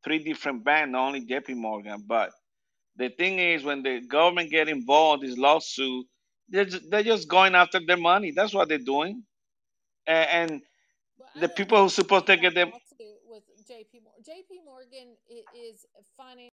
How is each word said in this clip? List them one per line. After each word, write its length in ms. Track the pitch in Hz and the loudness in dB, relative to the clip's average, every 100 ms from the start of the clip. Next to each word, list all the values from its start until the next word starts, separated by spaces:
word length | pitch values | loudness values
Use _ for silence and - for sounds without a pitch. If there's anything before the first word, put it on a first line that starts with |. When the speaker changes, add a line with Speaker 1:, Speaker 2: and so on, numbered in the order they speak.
Speaker 1:
three 140 | - 156 | -4 -6
different 440 | 151 147 147 127 | -4 -8 -6 -4
banks, 260 | 117 151 147 | 0 0 0
not 140 | 127 131 | -4 -4
only 140 | 139 | -6
J 160 | 117 131 | -8 -8
P 140 | - | -8
Morgan. 500 | 123 110 107 104 104 104 | -10 -8 -10 -12 -16 -4
But 240 | 117 98 _ _ _ _ _ _ - | -2 -2 _ _ _ _ _ _ -8
the 120 | 123 | -8
thing 280 | - 180 190 | -4 -4 -2
is, 260 | 175 165 | -2 -2
when 180 | 143 143 | -4 -6
the 180 | 131 123 | -6 -6
government 500 | 120 147 170 175 165 | -2 2 2 2 -2
get 180 | 156 156 | -2 -2
involved 560 | 147 120 143 160 143 | -4 2 4 4 2
in 60 | 135 | -4
this 80 | 123 | 0
lawsuit, 680 | 139 156 - - 135 127 127 _ _ _ _ | 2 2 0 -6 -6 -6 -12 _ _ _ _
they're 160 | 190 196 | -4 -2
ju-, 140 | 185 156 | -6 -4
they're 120 | 208 | -2
just 260 | 214 214 160 | 0 -2 2
going 260 | 180 190 | 4 6
after 260 | 180 175 185 165 | 6 4 2 0
their 100 | 180 | 0
money. 340 | 170 185 196 | 4 2 0
That's 200 | 151 214 | -2 -2
what 140 | 202 165 | 0 -2
they're 100 | 151 | -2
doing. 460 | 127 139 165 233 220 _ _ _ _ _ _ _ - | -2 -4 -4 -8 -18 _ _ _ _ _ _ _ -2
A-, 40 | |
and 500 | 160 160 170 170 147 _ _ _ _ _ _ | 0 2 0 -2 -6 _ _ _ _ _ _
Speaker 2:
Well, 100 | - - | -20 -6
I 40 | |
Speaker 1:
the 80 | - | -6
Speaker 2:
don't 80 | 247 | -4
Speaker 1:
people 260 | 190 214 | 2 4
who 60 | 190 | 4
Speaker 2:
think 20 | |
Speaker 1:
supposed 360 | - 190 190 185 | 2 2 2 4
to 100 | 185 | 4
Speaker 2:
that 60 | |
Speaker 1:
get 120 | 175 | 4
them 180 | 170 175 | 2 -2
Speaker 2:
lawsuit 460 | 240 _ _ 214 208 214 | -4 _ _ -20 -20 _
with 160 | 220 _ 208 214 | -20 _ _ _
J 160 | 233 214 | -20 -20
P 100 | 240 | _
Mor-, 120 | 220 _ | _ _
J 180 | 233 339 370 | -20 -20 _
P 120 | 370 | -20
Morgan 520 | 320 262 254 262 247 233 _ | _ -20 _ -20 _ _ _
i-, 180 | 233 - | -20 -20
is 340 | 240 233 208 _ _ 196 _ | -20 -20 _ _ _ _ _
finance 340 | 254 247 247 _ | -20 -20 -20 _